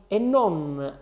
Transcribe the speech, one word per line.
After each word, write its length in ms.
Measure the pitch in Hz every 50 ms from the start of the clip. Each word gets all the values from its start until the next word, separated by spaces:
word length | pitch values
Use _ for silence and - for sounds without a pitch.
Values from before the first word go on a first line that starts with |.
| -
e 120 | _ 196 220
non 800 | 240 247 269 262 233 196 165 156 147 147 143 139 139 - - -